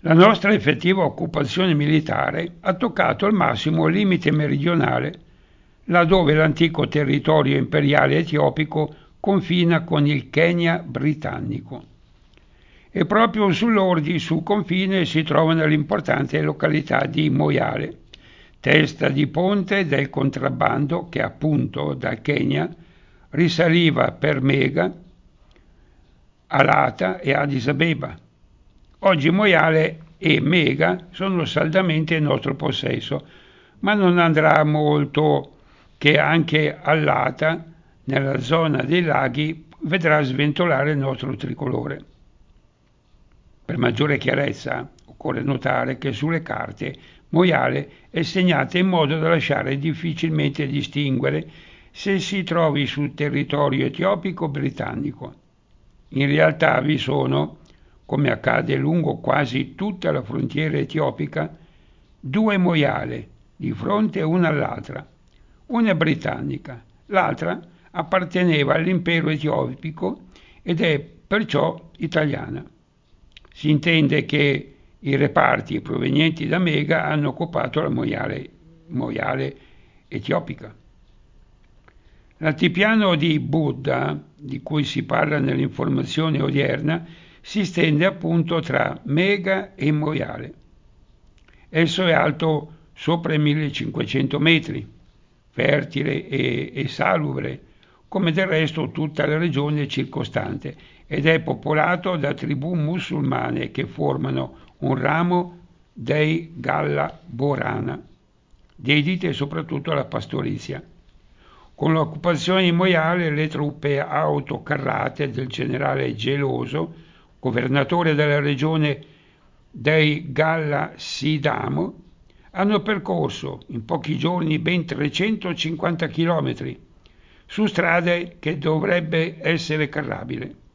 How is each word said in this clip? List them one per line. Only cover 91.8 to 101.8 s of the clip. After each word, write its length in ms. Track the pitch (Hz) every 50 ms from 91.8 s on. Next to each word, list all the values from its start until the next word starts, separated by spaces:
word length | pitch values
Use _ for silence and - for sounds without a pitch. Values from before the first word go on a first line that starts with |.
| 170 165 170 175 185
è 60 | 175
alto 600 | 160 139 - 156 143 156 170 160 156 147 151 - - - _ _ _
sopra 420 | - - - 165 170 165 165 160
i 40 | 151
millecinquecento 960 | 151 147 143 156 156 143 - - 117 110 110 - 120 107 - 135 135 135 - 143
metri, 480 | 139 160 165 160 160 - - 127 113 - - - - _ _ _ _ _ _ _ _ _
fertile 800 | _ - - 131 139 147 135 - - - - 156 139 139 - -
e, 440 | 139 135 127 131 123 117 135 - -
e 140 | - 135 -
salubre, 720 | - - - 180 95 170 151 147 - 135 127 131 135 - - - _ _ _ _ _ _ _ _
come 240 | - 190 180 170 156
del 140 | 165 190 -
resto 440 | 165 156 160 143 156 160 175 -
tutta 340 | - - 156 151 143 - 147
la 120 | - 151 156
regione 500 | 170 175 139 135 143 147 151 147 143 139
circostante, 880 | - - 131 - - 131 123 - - 117 - 101 - - - 135 139 - - - - - - -
ed 180 | 151 143 143
è 140 | 160 160 160
popolato 800 | 160 160 135 113 - 147 151 151